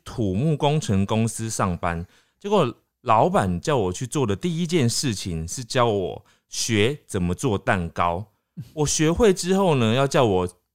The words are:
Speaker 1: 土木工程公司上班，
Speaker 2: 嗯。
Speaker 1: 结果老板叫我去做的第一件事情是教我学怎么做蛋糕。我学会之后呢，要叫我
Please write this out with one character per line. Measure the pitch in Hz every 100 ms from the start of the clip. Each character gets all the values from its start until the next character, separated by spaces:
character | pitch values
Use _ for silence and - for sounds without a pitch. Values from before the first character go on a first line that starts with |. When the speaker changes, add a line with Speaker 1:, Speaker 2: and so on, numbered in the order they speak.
Speaker 1:
土 | - - 104
木 | 92 135
工 | 147 147 156
程 | - 98 98
公 | 110 113
司 | - 113
上 | - 101 85
班， | 87 85
Speaker 2:
嗯。 | 85 _ _ _
Speaker 1:
结 | 202
果 | 208 127 - _ _
老 | 120 110 160
板 | 185 98 87
叫 | - 139
我 | 92
去 | 92 127
做 | 151 117
的 | 98
第 | 180 165
一 | 175
件 | 175 120
事 | - 139
情 | 98 98 82 82
是 | -
教 | 123 131 120
我 | 101 85 - - _ _
学 | - - 107 110 151 -
怎 | 98
么 | 87
做 | 90 135 98
蛋 | - 98 82
糕。 | - 87 87 104 _ _ - -
我 | 151 147
学 | - 156
会 | 170 226
之 | 185 170
后 | 190 190 139
呢， | 110
要 | 123 139
叫 | 156
我 | 117 90 90 - _